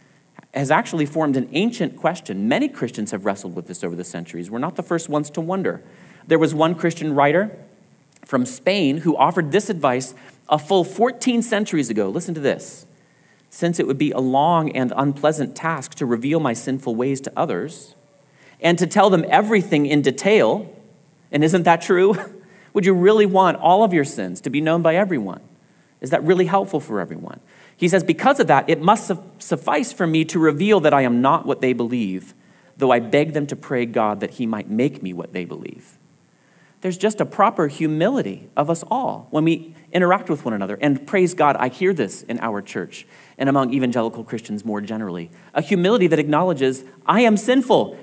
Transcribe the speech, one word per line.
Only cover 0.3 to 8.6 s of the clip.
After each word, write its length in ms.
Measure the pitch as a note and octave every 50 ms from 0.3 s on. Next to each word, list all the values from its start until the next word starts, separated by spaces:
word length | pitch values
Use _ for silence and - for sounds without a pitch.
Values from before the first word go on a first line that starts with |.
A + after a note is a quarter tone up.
| _ - - _ -
has 160 | C3+ C#3+ C3+
actually 360 | D3+ E3 A#3 - - E3 D3
formed 300 | C#3+ D3+ D#3+ D#3 D3 C3
an 120 | C3+ B2 -
ancient 440 | - D#3+ G#3 A#3+ A#3 - E3+ B2+ -
question. 520 | - - D#3+ F3 - - - G2 F#2+ G2+ A2+
Many 200 | C#3+ G#3+ D4 -
Christians 420 | - - - A2+ - A#2 G#2+ -
have 140 | A2 G2 F#2+
wrestled 320 | G#2+ G2 G2+ - F#2+ F2
with 100 | F2+ E2+
this 160 | - F2+ -
over 140 | - F2 E2+
the 80 | E2+ F2+
centuries. 460 | - - F2 E2+ - - E2+ E2+ F#2
We're 80 | A2 A#2+
not 180 | C#3 E3+ -
the 60 | -
first 260 | - - F3 E3 - -
ones 220 | D3 D3+ D3+ -
to 100 | - E3+
wonder. 420 | D#3+ E3 F#3+ G3 D#3+ F#2+ F2 F2 - - - - - - - - -
There 120 | - D#3+ E3
was 160 | D#3+ D3 D#3
one 200 | D3+ D#3+ E3 F3
Christian 400 | E3 - E3+ E3 - - D#3 C#3
writer 420 | C#3+ C#3+ C#3+ D3+ F3+ G#3 G#3+ - - - - _ _ _ _ _ _ _ _ - - -
from 220 | - - B2+ B2
Spain 520 | B2 - -